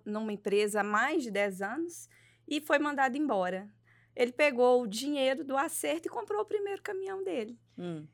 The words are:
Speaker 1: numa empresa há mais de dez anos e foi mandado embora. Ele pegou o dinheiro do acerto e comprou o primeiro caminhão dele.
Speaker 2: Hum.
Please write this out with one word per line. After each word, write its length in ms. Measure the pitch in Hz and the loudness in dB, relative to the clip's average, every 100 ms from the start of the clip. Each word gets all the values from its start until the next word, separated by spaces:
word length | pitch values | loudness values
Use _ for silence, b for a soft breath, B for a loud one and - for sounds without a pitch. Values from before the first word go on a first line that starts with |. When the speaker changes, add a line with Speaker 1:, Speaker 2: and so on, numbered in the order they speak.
Speaker 1:
numa 260 | - 208 220 | -6 -4 -4
empresa 500 | 208 214 202 208 214 | -4 0 2 2 2
há 20 | |
mais 380 | 208 208 262 311 | 2 2 2 0
de 80 | 240 | -2
dez 320 | 196 202 190 | 0 -2 -2
anos 480 | 196 262 339 - - _ _ _ - | -6 -4 -6 -8 -18 _ _ _ -6
e 140 | 294 | -6
foi 180 | 302 302 | 2 2
mandado 380 | 294 277 262 262 | 2 2 0 2
embora. 500 | 302 208 180 185 208 _ _ _ _ | 0 2 2 -2 -8 _ _ _ _
Ele 160 | - 247 | 0 0
pegou 500 | - 294 240 247 247 | 4 2 6 6 6
o 40 | 247 | 2
dinheiro 560 | 208 277 294 262 262 | -4 -2 2 2 0
do 140 | 277 269 | -2 -2
acerto 500 | 294 - 302 311 - | -2 -2 -2 -2 -4
e 40 | |
comprou 320 | 466 415 415 | -6 -4 -4
o 20 | |
primeiro 380 | 415 427 403 392 | -2 -2 -2 -6
caminhão 420 | - 381 381 381 | -6 -6 -6 -6
dele. 340 | 381 302 220 240 _ - | -4 -4 -6 -10 _ -10
Speaker 2:
Hum. 280 | 175 160 151 | -8 -8 -10